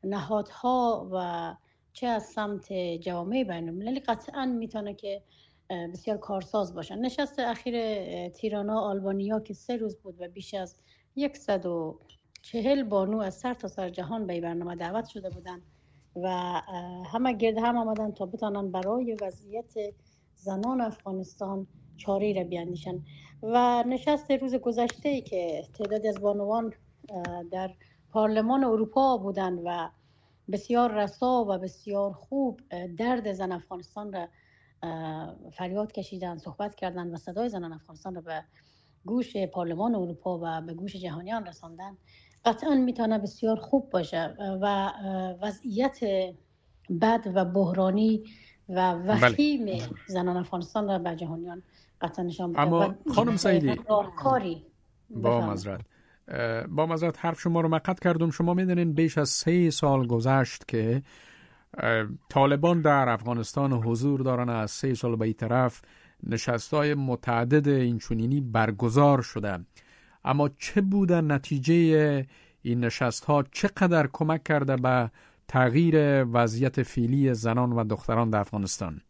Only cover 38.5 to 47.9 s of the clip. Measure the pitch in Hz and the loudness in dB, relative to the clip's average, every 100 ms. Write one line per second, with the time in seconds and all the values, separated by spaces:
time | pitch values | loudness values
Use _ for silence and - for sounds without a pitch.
38.5 | _ _ _ _ _ - 233 233 202 185 | _ _ _ _ _ -4 -4 -2 -4 -4
39.5 | 185 170 165 220 226 175 170 - 175 165 | -4 -4 -2 0 0 -2 -6 -6 -6 -4
40.5 | 160 165 165 196 190 180 156 180 226 196 | -6 -8 -10 -10 -8 -8 -8 -6 -6 -8
41.5 | 165 165 165 190 196 _ - _ _ - | -16 -20 -16 -16 -16 _ -20 _ _ 0
42.5 | - 311 277 254 240 226 220 196 - 220 | 0 2 2 2 0 0 0 -2 -4 -2
43.5 | 220 - 277 262 185 160 165 165 - 202 | 0 2 0 0 -4 -2 -4 -6 -6 -8
44.5 | 190 202 202 196 - 190 190 185 180 208 | -2 0 0 -2 -4 -6 -6 -6 -6 -8
45.5 | 196 254 202 269 269 220 196 185 - _ | -8 -6 -2 -2 -2 -2 0 -2 -8 _
46.5 | _ _ _ _ 175 220 226 220 185 180 | _ _ _ _ 2 4 4 2 0 0
47.5 | 185 185 185 190 | 2 2 2 2